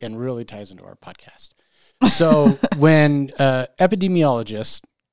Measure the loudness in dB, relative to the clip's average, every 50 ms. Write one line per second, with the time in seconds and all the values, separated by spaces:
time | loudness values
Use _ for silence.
0 | -16 -14 -12 -10 -10 -10 -10 -10 -12 -14 -16 -20 -20 -20 -20 -20 -20 -20 -20 _
1 | -20 -20 -20 _ -20 -20 -20 -20 -20 -20 _ _ _ _ _ _ _ _ _ 0
2 | 0 2 2 2 2 2 2 4 4 2 2 2 -2 -4 0 2 4 4 4 4
3 | 4 2 2 0 -4 -6 -4 -2 0 0 0 -2 -4 -6 _ 0 0 0 0 0
4 | -2 -2 0 2 2 2 0 -2 -4 -8 -10 -10 -10 -10 -10 -14 _ _ _ _
5 | _ _